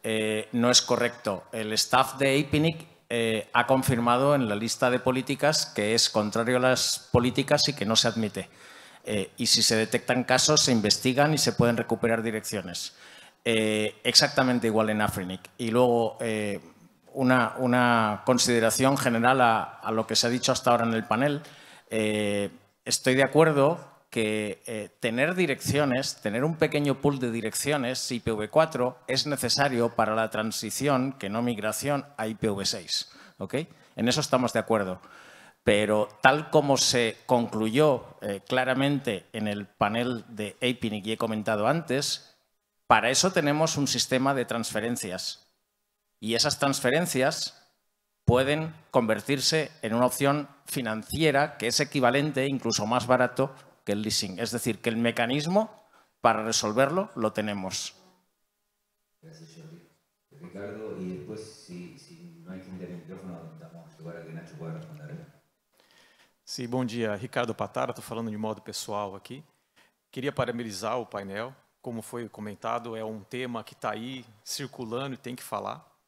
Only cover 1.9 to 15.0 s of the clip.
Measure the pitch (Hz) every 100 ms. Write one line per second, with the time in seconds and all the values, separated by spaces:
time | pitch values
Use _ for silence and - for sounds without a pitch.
1.9 | 127 131 131 139 139 147 151 160 - -
2.9 | _ _ 117 113 110 - 120 120 131 127
3.9 | 120 120 123 139 147 117 104 113 - 127
4.9 | 123 127 127 127 131 143 151 - - 104
5.9 | 113 - 110 104 117 117 127 127 123 -
6.9 | - - 123 123 131 131 147 - - 98
7.9 | 113 120 113 107 98 - - - - -
8.9 | - - 107 92 - 117 - 113 110 113
9.9 | 120 - 127 120 127 - 151 - 117 104
10.9 | - 127 127 147 147 - - 120 113 117
11.9 | 110 117 113 113 110 - 107 90 85 -
12.9 | - - - - _ 117 110 110 107 107
13.9 | - 123 - 143 143 127 123 113 110 107
14.9 | 107